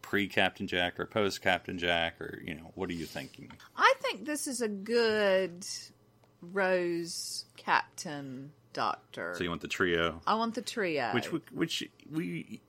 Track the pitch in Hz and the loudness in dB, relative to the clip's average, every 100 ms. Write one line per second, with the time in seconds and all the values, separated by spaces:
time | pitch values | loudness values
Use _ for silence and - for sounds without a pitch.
0 | - 101 98 - 95 - 95 90 87 - | 0 0 2 4 2 2 -2 0 0 0
1 | 87 110 101 - 98 90 - 92 87 85 | -2 2 2 2 2 2 0 -2 2 2
2 | 82 - - - - 78 82 - 92 85 | 2 -2 -10 -8 -8 -10 -10 -6 -4 -4
3 | 78 - 69 - - - - - 427 539 | -6 -8 -10 -14 -18 -18 -16 2 2 4
4 | 508 277 233 302 302 240 226 202 196 240 | -2 -4 -4 -4 -4 -2 -2 -4 0 2
5 | 226 214 202 190 185 175 - - - - | 4 4 4 4 2 -4 -10 -10 -12 -20
6 | _ _ _ _ 175 190 185 185 175 170 | _ _ _ _ -6 0 4 4 4 0
7 | 170 - - - - - - 156 - - | -2 -6 -6 -8 -10 -10 4 4 4 -10
8 | 143 147 139 131 139 - _ - 110 - | -8 -8 -8 -10 -12 -18 _ 0 0 0
9 | _ - 87 87 87 82 78 - 92 85 | _ -8 -6 -2 -2 -2 -4 0 4 6
10 | 85 80 - 220 226 226 240 - 185 151 | 4 2 0 0 0 -2 -6 -2 0 0
11 | 117 120 - 165 - - 160 - - _ | 2 0 0 -4 -4 -2 -2 -2 -6 _
12 | - 156 175 170 - - | -6 -4 -4 -6 -8 -14